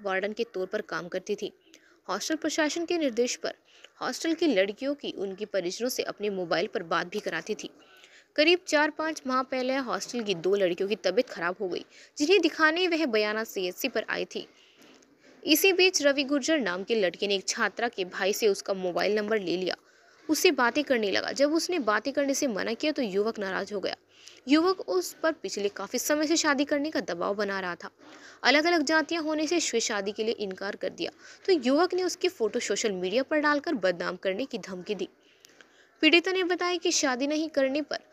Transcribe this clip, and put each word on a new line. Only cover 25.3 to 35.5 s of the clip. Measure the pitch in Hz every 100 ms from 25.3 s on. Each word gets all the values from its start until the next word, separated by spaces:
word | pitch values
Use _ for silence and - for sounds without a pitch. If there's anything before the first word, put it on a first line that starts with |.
पिछले | 320 196 208 202
काफी | - 196 247
समय | - 302 302
से | 330
शादी | 311 277
करने | 285 294 302
का | 311
दबाव | 180 170 185
बना | 202 202 196
रहा | 180
था। | 170 - _ - - - -
अलग-अलग | 247 285 330 349
जातियां | 277 320 302 339
होने | 302 311 302
से | 339
उसने | - 226
शादी | - 208 196
के | 208
लिए | 220
इनकार | - 202 185 196 -
कर | 185
दिया, | 185 - - - - -
तो |
युवक | 339 240 285 359
ने | 359
उसकी | 359 - 359
फोटो | - 214 247
सोशल | - 202 220
मीडिया | 185 185 233
पर | 277 302
डालकर | 294 294 349
बदनाम | 262 185 175 175 180
करने | 190 190
की | 277 220
धमकी | 190 185 175
दी। | 196 185 _ _ _ -